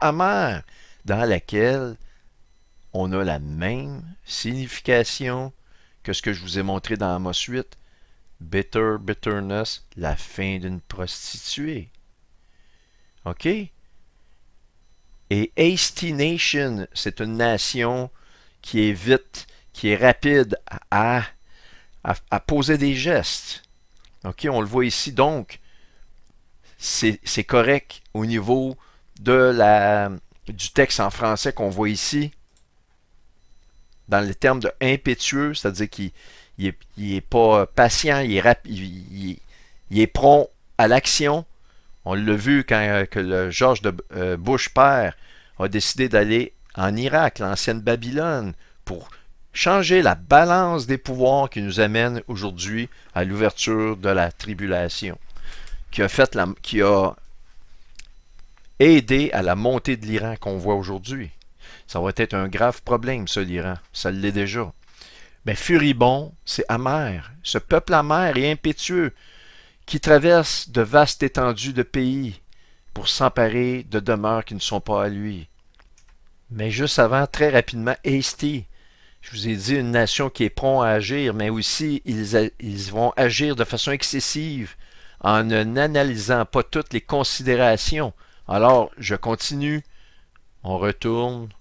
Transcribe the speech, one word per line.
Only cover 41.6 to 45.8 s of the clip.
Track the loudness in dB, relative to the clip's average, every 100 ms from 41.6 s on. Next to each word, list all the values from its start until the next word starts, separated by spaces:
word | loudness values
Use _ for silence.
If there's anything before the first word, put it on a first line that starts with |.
| -20 -20 -20 -14
On | -6
l'a | -2 0
vu | 0 2 2
quand, | 2 2
euh, | 2 0 0
que | -2
le | -2 0 -2
George | 2 2 4
de, | 0 -4 -10
euh, | -6 -4 -2
Bush | 0 -2 0
père | 4 6 6 0 -4 -20 -20 -18 -6
a | -2
décidé | -2